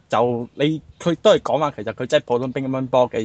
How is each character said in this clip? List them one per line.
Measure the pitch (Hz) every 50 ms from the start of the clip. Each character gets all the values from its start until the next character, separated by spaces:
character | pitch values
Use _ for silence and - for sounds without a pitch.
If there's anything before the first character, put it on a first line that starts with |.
| _ _
就 | - 107 117 123 120 117 120 - _
你， | - 139 151 160 151 - - - _
佢 | - 175 165 - _
都 | 220 196
係 | 147
講 | - - 117 143
話 | 156 147
其 | 143 - 104
實 | 110 110
佢 | - 131
真 | - - 147
係 | 139
普 | - 120 120
通 | 127 131 123
乒 | 143 135 131
乓 | 131 131 131 123
波 | 127 131 127 120 -
技 | 117 110